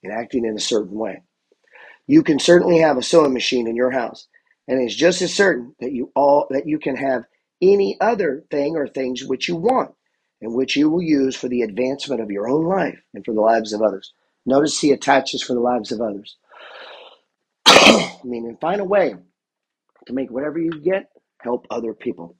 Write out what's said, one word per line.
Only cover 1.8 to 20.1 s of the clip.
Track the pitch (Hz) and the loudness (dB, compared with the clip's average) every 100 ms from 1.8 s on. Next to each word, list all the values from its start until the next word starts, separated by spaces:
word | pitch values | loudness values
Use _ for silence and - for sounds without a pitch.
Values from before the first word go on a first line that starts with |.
| - - - | -20 -20 4
You | 147 | 4
can | 151 143 | 6 2
certainly | - 175 180 170 | 6 6 6 4
have | 160 127 | 4 2
a | |
sewing | 120 170 147 | 2 4 4
machine | 127 - 127 113 | 0 -2 -2 -2
in | 117 | -2
your | 127 | 0
house. | 127 113 - - _ _ _ - | -2 -6 -10 -20 _ _ _ -4
And | 131 | -2
it's | 123 | -2
just | 104 160 180 | 2 2 2
as | 180 | -4
certain | - 196 139 120 _ | 2 2 2 -6 _
that | 123 | -8
you | 131 123 | -6 -4
all, | - 143 143 151 | 2 4 4 2
that | 135 151 | -4 -4
you | 151 | -4
can | 151 127 | -4 -4
have | 139 127 117 _ _ _ | -2 -4 -6 _ _ _
any | 185 202 196 - | 2 4 2 0
other | 202 233 175 135 _ | -2 0 -2 -4 _
thing | 147 143 160 | -4 -2 -2
or | 135 | -6
things | - 131 123 | -6 -6 -6
which | 127 131 - | -6 -6 -4
you | 170 | -2
want | 190 254 170 _ _ _ _ _ | 0 0 -2 _ _ _ _ _
and | 110 | -8
which | 117 135 135 | -4 -2 2
you | 151 | 2
will | 165 | 2
use | 170 147 135 | 0 0 0
for | 127 127 | -2 -6
the | 123 | -4
advancement | 113 98 127 139 143 123 | -4 -2 -4 -4 -6 -6
of | 107 | -6
your | 98 110 | -6 -2
own | 143 | -2
life | 165 190 151 - _ | 0 -2 -2 -6 _
and | 107 | -14
for | 98 | -6
the | 110 | 0
lives | 107 117 110 | 2 2 0
of | 107 | -2
others. | 107 95 - _ _ _ - | -2 -2 -12 _ _ _ 0
Notice | 135 151 - | 2 2 0
he | 151 | 0
attaches | 135 - 139 - 127 | 0 2 2 2 -8
for | - | -4
the | 123 | -2
lives | 120 123 107 | 0 -2 -4
of | 107 | -6
others. | 113 101 104 - _ - - - - - - _ _ _ _ _ - | -6 -8 -14 -20 _ -20 -20 -20 -20 -20 -20 _ _ _ _ _ 6
<clears throat> | |
I | - - - - - | 8 8 6 2 -10
mean, | 123 120 117 | -10 -10 -10
and | 113 | -6
find | 156 202 | -4 -2
a | |
way | 190 202 160 92 _ _ _ _ _ _ _ _ | 0 2 2 -2 _ _ _ _ _ _ _ _
to | - | -10